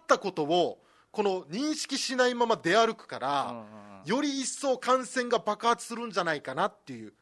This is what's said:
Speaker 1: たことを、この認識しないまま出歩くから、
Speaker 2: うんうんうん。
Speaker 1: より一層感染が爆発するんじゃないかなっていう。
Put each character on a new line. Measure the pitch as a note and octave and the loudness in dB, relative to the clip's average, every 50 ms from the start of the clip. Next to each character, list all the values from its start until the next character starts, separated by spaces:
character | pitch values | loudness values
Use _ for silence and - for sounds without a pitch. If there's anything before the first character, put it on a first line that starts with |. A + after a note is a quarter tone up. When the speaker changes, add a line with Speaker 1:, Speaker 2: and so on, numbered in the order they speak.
| - | 2
Speaker 1:
た | - C4+ - | 2 2 2
こ | - G3 F3+ | 2 0 -2
と | - D3+ | -2 0
を、 | C#3+ F3 F3+ E3 B2 G2 - _ _ _ _ _ _ | 2 4 4 4 2 0 -6 _ _ _ _ _ _
こ | - - G#3 | -4 -2 0
の | G3+ F#3+ F#3 - | 0 0 0 -4
認 | C#3+ D#3+ A3 C#4+ D4+ D4+ | -6 -6 -4 -2 -2 -2
識 | D#4 - - C#4 B3+ | -4 -4 -6 -4 -4
し | - - C4 B3+ | -4 -2 2 4
な | B3+ B3 | 4 4
い | B3 | 4
ま | A#3+ A#3+ | 2 2
ま | A3+ A3 D#3 | 2 2 2
出 | - E3 F3+ | 2 4 4
歩 | A3 A3+ A3+ A3 | 6 4 4 2
く | - - - | -4 -10 -14
か | C#3 B2 | -10 -6
ら、 | B2 C3+ C#3+ C#3 C3 | -4 -2 0 0 -2
Speaker 2:
う | A2 A#2+ | -2 -6
ん | A#2 | -10
う | |
ん | |
う | A2 G#2 G#2+ G#2+ G2+ G#2 G2+ F#2+ F#2+ | -12 -16 -18 -20 -18 -18 -20 -14 -4
ん。 | |
Speaker 1:
よ | C#3+ G#3+ C4+ | -2 0 0
り | D4+ D4 C#4 C4+ | 0 0 -2 -4
一 | C4 - | -4 -6
層 | - - - C#4 B3+ B3+ | -6 -4 -2 -2 -2 0
感 | - B3 B3+ C4 B3+ | 2 2 2 2 2
染 | - - C4 A#3+ A#3+ | -2 -4 -4 -2 0
が | A#3 G#3+ | 0 0
爆 | - G#3+ G#3 G#3 - A#3 | 0 -2 -4 0 2 2
発 | A#3+ A#3 - | 2 0 -2
す | - A#3 | -6 -10
る | A3+ A#3 | -8 -8
ん | A#3 | -4
じ | F3+ G3 | -4 -2
ゃ | F3 | 0
な | E3+ D#3 | 0 -2
い | C#3+ | -2
か | - - B2+ | -4 -6 -2
な | D3 F3 F3+ | -2 -2 -2
っ | - | -2
て | _ _ - | _ _ -14
い | C3 A2+ A2 G#2 | -14 -12 -14 -16
う。 | - _ | -18 _